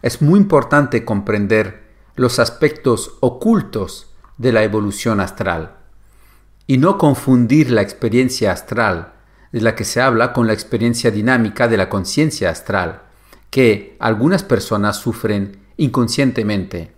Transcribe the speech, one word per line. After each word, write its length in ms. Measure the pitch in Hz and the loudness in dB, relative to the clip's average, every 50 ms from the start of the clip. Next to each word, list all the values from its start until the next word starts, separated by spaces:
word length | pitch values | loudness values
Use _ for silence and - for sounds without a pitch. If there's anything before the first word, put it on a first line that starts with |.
Es 200 | - 123 - - | -4 -6 -2 0
muy 180 | 147 143 175 208 | 2 4 6 6
importante 640 | 202 202 165 143 123 - - 147 143 127 - 117 110 | 4 6 4 2 2 4 2 2 2 2 0 -4 -2
comprender 760 | - 110 101 98 - 107 104 101 98 110 110 107 92 - - - _ _ _ _ _ _ | -2 -4 -4 -2 -2 -2 -2 0 2 2 2 2 0 -6 -16 -20 _ _ _ _ _ _
los 240 | - 123 123 120 - | 0 0 0 2 0
aspectos 800 | 120 - - - - 147 151 - - 135 117 104 - - - - | -2 -2 0 0 0 0 0 0 0 0 0 0 -2 -10 -8 -2
ocultos 920 | - 123 123 - - 220 226 196 - - - 110 95 - - - - - - - - - - - | -2 -2 -2 0 0 2 2 2 0 -4 -6 -8 -8 -8 -10 -16 -18 -20 -20 -20 -20 -20 -16 -4
de 140 | 117 127 | -2 2
la 120 | 117 110 107 | 2 4 2
evolución 560 | 107 101 107 104 104 98 - - 117 110 101 | 2 0 -2 -2 -2 -6 -4 -2 -2 0 0
astral 560 | 95 95 - - 104 95 87 80 80 - - - - - - - - _ _ _ - _ _ _ _ _ _ _ _ - | -2 -4 -6 -6 -4 -4 -4 -4 -6 -12 -16 -20 -20 -20 -20 -20 -20 _ _ _ -20 _ _ _ _ _ _ _ _ -2
y 100 | 139 127 | 0 2
no 200 | 139 180 202 196 | 4 2 2 4
confundir 760 | - 151 135 - - - 131 123 120 110 127 151 151 123 | 4 2 2 2 2 2 4 4 4 4 4 2 4 4
la 100 | 123 110 | 2 0
experiencia 720 | 101 - - - - 113 101 123 131 127 127 - 113 98 | 0 -2 -4 -6 -4 0 2 2 0 0 -2 -2 -2 -2
astral 600 | 90 - - - 107 113 117 104 92 82 80 - - _ _ _ _ _ - _ | -2 -2 -6 -8 -4 -2 0 0 0 -2 -6 -12 -20 _ _ _ _ _ -20 _
de 100 | - 117 | -6 0
la 140 | 107 113 110 | 0 0 0
que 100 | - 113 | -2 -6
se 160 | - - 120 | -4 -2 0
habla 320 | 127 135 120 110 117 123 - | 2 2 2 2 0 0 2
con 140 | - 117 110 | 0 2 2
la 60 | 107 | 0
experiencia 580 | 104 - - - 110 107 120 117 117 - 120 | -2 -4 -6 -4 -2 0 0 -2 0 0 -2
dinámica 560 | 104 104 104 120 131 123 113 104 101 - 127 117 | 0 0 0 0 2 2 0 -2 0 0 0 2
de 100 | 113 104 | 2 0
la 120 | 92 - | 0 0
conciencia 600 | - 101 92 - - - 156 156 - - 107 87 | -2 -4 -4 -2 0 0 0 0 0 -2 -2 -2
astral, 540 | 78 - - - 98 98 90 82 78 - - _ _ _ _ _ - - _ _ | -2 -4 -6 -4 -4 -2 -2 -4 -8 -12 -18 _ _ _ _ _ -20 -20 _ _
que 440 | - 139 131 117 107 101 - - - - | 0 2 4 4 4 2 -2 -14 -14 -6
algunas 440 | - 113 110 104 120 160 190 185 - | -2 -2 0 2 2 2 2 0 0
personas 540 | - 135 107 - - 113 104 101 107 104 - | 0 -2 -2 0 -2 -2 -2 0 -2 -2 -4
sufren 600 | - 120 107 - - 107 104 101 98 98 - - - _ _ - | -6 -6 -6 -4 -4 -2 -2 -2 -4 -6 -10 -20 -20 _ _ -2
inconscientemente. 1120 | 160 131 120 127 120 117 - - 139 131 120 117 110 104 107 101 90 92 - 90 82 - _ | -2 0 0 0 0 0 0 0 0 0 0 0 -2 -2 -2 -4 -4 -6 -8 -10 -10 -12 _